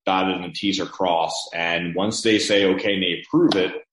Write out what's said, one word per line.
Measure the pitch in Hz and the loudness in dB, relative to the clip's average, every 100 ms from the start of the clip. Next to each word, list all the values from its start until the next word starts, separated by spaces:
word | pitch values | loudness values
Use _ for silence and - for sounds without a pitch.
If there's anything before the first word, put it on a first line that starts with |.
| - | 0
dotted | 95 95 90 | 0 2 -2
and | |
the | 87 | -6
T's | 80 101 95 | -6 -4 -2
are | 82 | -4
crossed. | - 92 82 80 - - 85 | -2 0 2 0 -4 -8 -6
And | 85 85 87 85 | -2 -2 -2 -2
once | 104 - | -2 0
they | 110 107 | 2 2
say, | - 101 95 | 2 2 4
"Okay," | 95 104 98 | 2 0 -2
and | |
they | 90 85 - | -2 -4 -2
approve | 160 170 98 | 2 4 4
it | 92 - - | 0 -4 -14